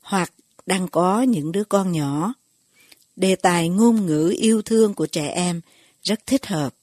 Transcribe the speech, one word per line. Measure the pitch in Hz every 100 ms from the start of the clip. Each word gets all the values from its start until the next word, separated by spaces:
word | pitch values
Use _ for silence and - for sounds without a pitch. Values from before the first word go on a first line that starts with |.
hoặc | - 202 170 _ _ _ -
đang | 185 185
có | 156 180 208
những | 262 214 147
đứa | 175
con | 208 196 185
nhỏ, | 165 143 143 180 254 _ _ _ _ _ - _ -
đề | 190 185
tài | 185 175 165
ngôn | 180 233 226 190
ngữ | 151 160 -
yêu | 220 220
thương | 208 226 220
của | 202 156
trẻ | 175 147
em | - 180 170 - _ _ _
rất | - 214 -
thích | 262 -
hợp | 170 139 -